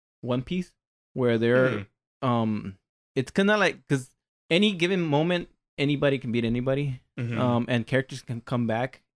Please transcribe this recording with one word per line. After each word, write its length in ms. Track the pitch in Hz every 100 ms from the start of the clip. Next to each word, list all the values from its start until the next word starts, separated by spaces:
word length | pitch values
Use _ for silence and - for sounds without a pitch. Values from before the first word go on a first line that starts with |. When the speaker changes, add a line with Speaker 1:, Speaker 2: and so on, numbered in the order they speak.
| _ -
Speaker 1:
One 200 | 120 123
Piece, 300 | 131 180 175 _ _ _ _
where 240 | - 123 117
they're, 480 | 117 127 131 107 98 _ _ -
Speaker 2:
Hmm. 60 | 127
Speaker 1:
um, 500 | 120 110 104 104 98 _ _ _
it's 160 | - 127
kinda 260 | - 196 214
like, 300 | 185 - -
'cause 220 | 139 127 _ _ _ -
any 220 | 190 208
given 280 | 185 175 190
moment, 480 | 165 143 165 175 175 _ _ -
anybody 400 | 143 143 143 135
can 120 | 120
beat 120 | 117
anybody, 560 | 117 120 127 139 143 127 _ -
Speaker 2:
Mm-hmm. 220 | 117 117
Speaker 1:
um, 240 | 127 120 120
and 180 | 123 110
characters 340 | 127 135 135
can 180 | - 117
come 240 | - 123 117
back, 360 | 113 135 - _